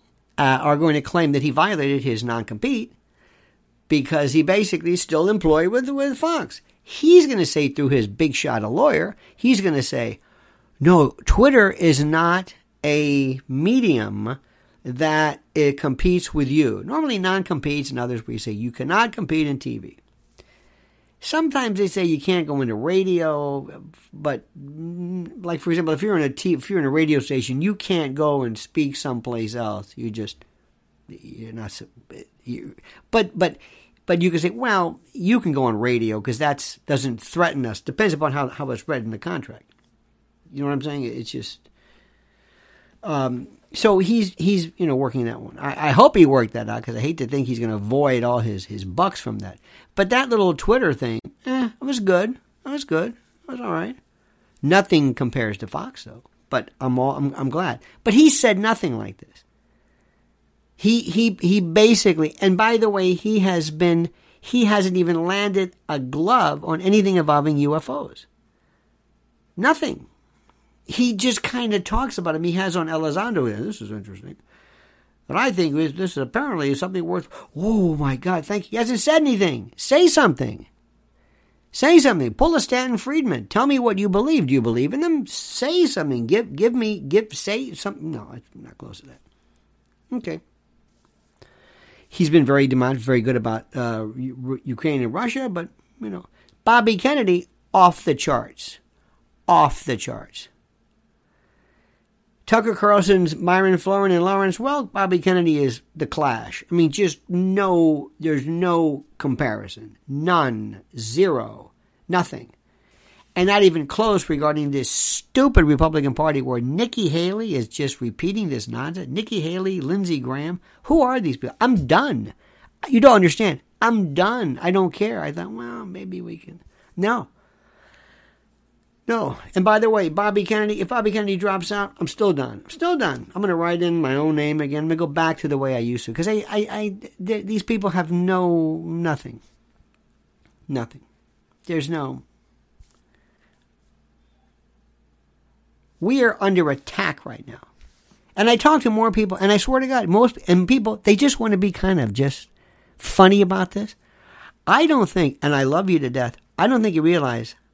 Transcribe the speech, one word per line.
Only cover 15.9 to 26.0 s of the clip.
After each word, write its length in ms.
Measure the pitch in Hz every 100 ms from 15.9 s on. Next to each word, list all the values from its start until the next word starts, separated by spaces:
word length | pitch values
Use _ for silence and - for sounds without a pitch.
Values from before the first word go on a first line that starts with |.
| 131 185 180 -
with 140 | 151 131
you." 340 | 151 131 98
Normally 360 | 185 302 302 208
non-competes 720 | 185 190 185 156 151 147 135
and 80 | 123
others 260 | 123 117 113
where 80 |
you 60 | 110
say 140 | 117
you 180 | 104 120
cannot 400 | 120 131 196 233
compete 340 | 226 156 160 147
in 140 | 139
T 180 | 131 113
V. 200 | - - _ _ _ - _ _ _ _ _ _ _ _
Sometimes 560 | - 311 320 269 240 190
they 100 | 190
say 180 | 196 170
you 160 | 151
can't 260 | 185 180 147
go 140 | 139
into 140 | 123 107
radio, 1080 | 147 190 190 175 160 147 143 139 139 - 151 - _
but, 320 | 151 151 131 - 143
mm, 840 | 139 151 165 175 175 180 175 320
like, 160 | 175 170
for 100 | 175
example, 240 | 170 165
if 80 | 151